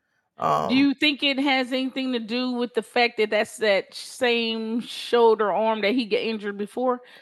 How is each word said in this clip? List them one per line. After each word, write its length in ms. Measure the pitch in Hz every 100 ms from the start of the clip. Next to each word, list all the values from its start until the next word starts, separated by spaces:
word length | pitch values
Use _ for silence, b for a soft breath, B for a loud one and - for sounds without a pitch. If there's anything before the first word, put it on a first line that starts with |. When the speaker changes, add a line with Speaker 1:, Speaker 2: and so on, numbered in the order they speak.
| _ _ _ -
Speaker 1:
Um, 320 | 156 151 151
Speaker 2:
Do 40 | 262
you 200 | 277 262
think 280 | 302 277
it 160 | 285 262
has 320 | 285 262 254
anything 400 | 262 262 269 262 247
to 40 |
do 340 | 220 247 254
with 200 | 247 247
the 100 | -
fact 360 | 208 - 240 233
that 120 | 214
that's 280 | 214 214 -
that 360 | 220 196 - -
same 840 | - - 247 233 233 226 220 233
shoulder 720 | 214 - - 240 233 214 208
arm 300 | 175 220 220
that 100 | 202
he 140 | 247 220
got 140 | 202
injured 360 | 220 220 208 202
before? 460 | 208 - 254 247 b b